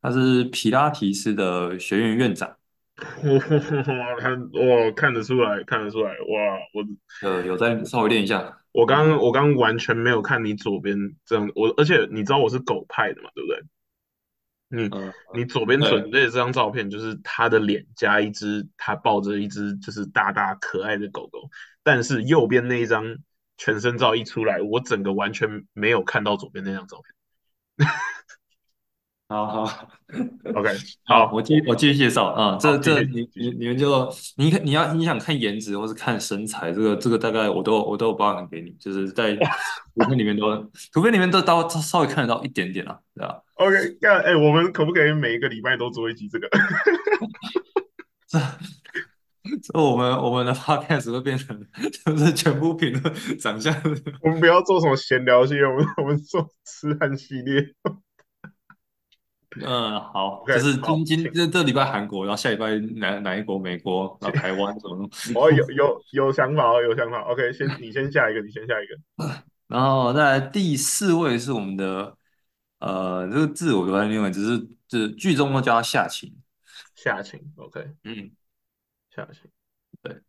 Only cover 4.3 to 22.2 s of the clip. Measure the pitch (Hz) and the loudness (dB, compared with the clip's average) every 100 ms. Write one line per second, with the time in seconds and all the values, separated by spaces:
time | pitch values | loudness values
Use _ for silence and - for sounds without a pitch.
4.3 | 127 123 120 127 120 113 104 147 117 107 | -4 -6 2 4 6 4 2 0 0 0
5.3 | 127 113 101 85 120 104 110 104 87 - | 0 2 0 -4 -4 -4 -2 -4 -4 -4
6.3 | 107 104 95 - 104 104 101 _ - 98 | -2 -2 -4 -8 -8 -8 -12 _ -6 -4
7.3 | 92 90 92 117 113 - 123 107 113 101 | -2 -2 0 0 0 -2 0 4 4 2
8.3 | 101 85 - _ - 117 139 156 151 123 | 0 -2 -14 _ 2 6 6 6 4 4
9.3 | 120 147 135 113 113 - 117 117 117 104 | 4 4 4 2 2 0 0 2 2 0
10.3 | 123 110 104 110 98 98 101 101 - _ | -2 -2 -4 -4 -4 -2 -4 -6 -10 _
11.3 | 113 104 - 110 117 151 165 92 110 104 | -2 -2 0 0 4 4 4 2 -2 0
12.3 | 139 117 123 120 - - - 104 - - | 2 2 0 -2 -4 -4 -2 -2 -4 -14
13.3 | - 64 - 151 _ _ _ _ _ _ | -12 -6 -6 -8 _ _ _ _ _ _
14.3 | _ _ _ _ 120 107 101 95 - - | _ _ _ _ -6 -6 -6 -12 -14 -12
15.3 | 117 123 131 110 135 113 104 104 123 127 | -8 -4 -2 2 4 4 2 2 2 2
16.3 | 123 123 127 107 110 101 104 110 101 - | 2 -2 0 -2 -2 -6 -8 -8 -10 -10
17.3 | - 117 110 104 101 - - 107 104 107 | 0 4 4 2 -2 -4 -4 0 2 0
18.3 | 104 104 104 101 _ - 104 117 104 101 | -4 -6 -6 -8 _ -8 -2 0 0 0
19.3 | 104 101 101 104 98 - 104 101 110 98 | -4 -4 -6 -6 -6 -10 -10 -4 0 0
20.3 | 101 98 98 - 95 101 104 104 98 - | 0 -2 -4 -6 -6 -4 -4 -6 -10 -14
21.3 | - 143 - - _ - 131 117 131 | -16 -18 -20 -20 _ 2 2 2 -2